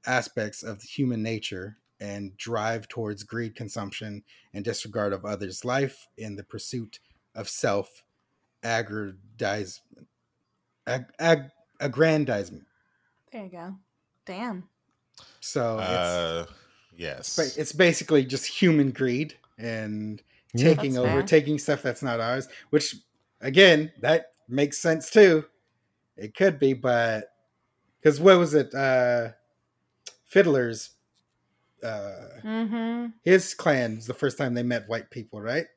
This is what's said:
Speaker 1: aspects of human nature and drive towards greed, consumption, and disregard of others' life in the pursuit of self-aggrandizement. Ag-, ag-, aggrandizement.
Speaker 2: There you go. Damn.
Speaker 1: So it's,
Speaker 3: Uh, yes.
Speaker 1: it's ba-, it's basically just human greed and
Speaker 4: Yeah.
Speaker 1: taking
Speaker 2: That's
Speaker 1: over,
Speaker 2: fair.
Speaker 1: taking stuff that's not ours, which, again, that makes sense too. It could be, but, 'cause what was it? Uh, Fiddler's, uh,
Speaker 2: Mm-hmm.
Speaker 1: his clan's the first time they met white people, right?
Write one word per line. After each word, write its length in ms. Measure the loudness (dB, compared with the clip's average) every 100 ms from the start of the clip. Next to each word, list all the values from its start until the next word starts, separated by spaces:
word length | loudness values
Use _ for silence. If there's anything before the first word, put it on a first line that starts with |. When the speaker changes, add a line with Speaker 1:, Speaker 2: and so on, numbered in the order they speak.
| 0
Speaker 1:
aspects 580 | -2 -2 -6 -8 -8
of 180 | -14 -14
human 400 | -14 -4 -4 -2
nature 560 | -4 -6 -8 -10 -14 -18 _ _
and 360 | -12 -10 -12 -14
drive 500 | -8 -4 -4 -4 -8
towards 360 | -10 -8 -8
greed, 300 | -10 -8 -8 -10
consumption, 680 | -12 -10 -10 -10 -12 -14 _ _ _
and 100 | -10 -8
disregard 460 | -6 -6 -4 -4
of 120 | -4 -6
others' 380 | -8 -8 -10 -4
life 420 | -2 -2 -6 -20 -16
in 180 | -14 -14
the 60 |
pursuit 560 | -14 -14 -10 -10 -12 -16 _ _ _ -14
of 120 | -10
self-aggrandizement. 2500 | -4 -2 -2 -4 -14 _ _ _ _ _ _ -4 -4 -4 -8 -10 -12 -20 -6 -4 -4 -6 -12 _ -20 -20 _ _ _ _ _ _ _ -6
Ag-, 240 | -6 -6 _
ag-, 320 | 2 2 0 _ _ _
aggrandizement. 880 | -6 2 2 4 0 -2 -4 -12 _ _ _ _ _ _ _
Speaker 2:
There 120 | -16 -16
you 60 |
go. 240 | -16 -16 -16 _ _ _ _ -16
Damn. 440 | -10 -10 -10 -12 _ _ _ _ -20 -20 _
Speaker 1:
So 360 | -8 -2 -2 -2
it's, 100 | -2
Speaker 3:
Uh, 560 | 0 0 0 -2 -4 -8 -16 _ _ _ _
yes. 420 | -12 -10 -8 -4
Speaker 1:
it's 160 | -4 -4
ba-, 60 |
it's 120 | -8
basically 500 | 4 4 4 4 4 4
just 200 | -4 -6
human 460 | 2 4 4 2
greed 440 | 0 -2 -2 -4 -10 _ _
and 640 | -8 -6 -6 -8 -8 -12 _ _ _
Speaker 4:
Yeah. 200 | 2 4 4
Speaker 1:
taking 180 | 2
Speaker 2:
That's 100 | 0 0
Speaker 1:
over, 40 | 0
Speaker 2:
fair. 40 |
Speaker 1:
taking 340 | 4 4 4 -4
stuff 220 | -2 -2
that's 200 | -2 -4
not 160 | -4 -4
ours, 260 | -2 -4 -6 -16 -2
which, 260 | 0 0 -8 _ _ _ _
again, 500 | 0 8 8 8 2 -6
that 260 | 0 2 0 _ _
makes 280 | -2 -2 0
sense 320 | -2 -2 2
too. 360 | 8 10 8 0 _ _ _ _ _ _ -16
It 180 | -16 0
could 240 | 0 4
be, 140 | 0
but, 600 | 2 0 0 0 -4 -8 _ _ _ _ _ _ _
'cause 160 | 2 6
what 180 | 8 8
was 160 | 8
it? 200 | 2 2 0
Uh, 560 | 2 4 4 2 -2 -10 _ _ _ _ _ _ -20 _ _
Fiddler's, 680 | 4 6 4 2 -4 -10 _ _ _ _ _ _ _ _ _
uh, 560 | -10 -10 -10 -14 -18 -16
Speaker 2:
Mm-hmm. 680 | -8 -6 -4 -4 -6 -6 -8 -6
Speaker 1:
his 300 | 4 4 4
clan's 520 | -4 0 2 0 -6 -10
the 60 |
first 240 | -4 -4 -2
time 160 | -4
they 100 | -2
met 240 | -2 -4 -4
white 200 | -8 -8
people, 280 | -16 -14 -12
right? 260 | -6 -6 -6